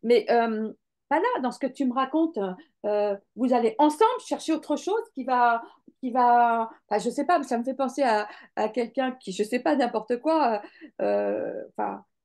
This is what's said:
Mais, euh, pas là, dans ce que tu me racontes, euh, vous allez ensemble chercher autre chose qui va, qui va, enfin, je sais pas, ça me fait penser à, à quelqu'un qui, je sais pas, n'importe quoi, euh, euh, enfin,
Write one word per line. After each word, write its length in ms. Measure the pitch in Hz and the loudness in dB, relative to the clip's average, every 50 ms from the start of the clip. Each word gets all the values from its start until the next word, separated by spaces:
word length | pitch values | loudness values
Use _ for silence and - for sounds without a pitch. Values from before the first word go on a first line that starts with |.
Mais, 240 | - 226 240 226 - - | 0 4 4 4 4 4
euh, 400 | 233 233 233 226 220 214 220 220 - _ _ _ _ _ _ - | 2 2 2 2 0 -4 -4 -6 -8 _ _ _ _ _ _ -2
pas 100 | 277 311 | 0 2
là, 220 | 370 494 494 381 | 2 0 0 -2
dans 100 | 254 247 | -2 -4
ce 60 | 233 - | -4 -4
que 80 | - | -6
tu 180 | 254 254 - 285 | -6 -4 -2 -2
me 80 | 254 | -2
racontes, 460 | 233 254 247 254 - 320 330 320 330 220 196 185 185 190 - _ _ _ - | 0 0 -2 0 0 0 0 0 0 -2 -4 -4 -6 -10 -14 _ _ _ -4
euh, 280 | 208 208 208 208 208 202 196 _ _ - | -2 0 0 0 0 -2 -4 _ _ -6
vous 160 | 208 247 254 | -2 0 2
allez 220 | 254 240 226 220 220 - | 2 2 2 0 2 4
ensemble 420 | 294 302 302 - 440 466 508 494 - | 2 4 4 4 4 4 2 0 -4
chercher 260 | - 294 285 - - 320 | -6 -6 -6 -2 -2 -4
autre 220 | 302 311 - 302 | -2 -2 -4 -4
chose 260 | 285 - 349 403 453 453 - - | -4 -2 -2 -2 -2 -2 -6 -8
qui 100 | - 247 | -10 -4
va, 380 | 254 254 240 240 240 233 233 - - - _ _ - _ - | -2 2 4 4 4 4 2 -2 -8 -20 _ _ -20 _ -10
qui 100 | - 254 | -8 -2
va, 600 | 220 254 247 240 240 240 240 233 233 233 233 - - _ _ - | 2 4 6 6 6 6 6 4 2 0 -2 -4 -8 _ _ -4
enfin, 100 | 208 208 | -4 -2
je 120 | 202 240 | -2 -2
sais 160 | - - 285 | -2 -2 0
pas, 140 | - 349 320 | 2 2 0
ça 160 | 277 - 247 233 | 0 0 -4 -4
me 40 | |
fait 120 | 240 262 262 | -2 -4 -4
penser 280 | 262 269 247 254 - | -2 -4 -4 -2 0
à, 240 | 277 240 220 208 214 - - - - - - | 2 2 2 2 0 -4 -10 -18 -20 -12 -6
à 140 | - 214 214 | -4 -4 -2
quelqu'un 420 | 220 254 233 226 - 269 262 254 | -2 -2 -4 -4 -2 -4 -4 -4
qui, 180 | 247 - - - | -4 -8 -10 -10
je 100 | 185 - 208 | -4 -4 -4
sais 140 | 214 247 254 | -2 -2 -2
pas, 160 | 254 320 294 | 0 0 2
n'importe 420 | 254 254 233 233 220 220 - 247 240 | 2 0 0 -2 -4 -4 -4 -6 -4
quoi, 440 | - 311 320 320 294 233 220 202 - - _ - 320 262 _ - | 0 0 2 2 2 2 0 -2 -6 -10 _ -20 -20 -16 _ -4
euh, 40 | 202 | -2
euh, 580 | 202 202 202 208 202 202 208 180 - - - - - _ | -2 0 0 0 -2 -2 -4 -4 -6 -8 -10 -12 -12 _
enfin, 280 | - - 202 190 - - _ _ _ - | -8 -6 -6 -6 -10 -14 _ _ _ -12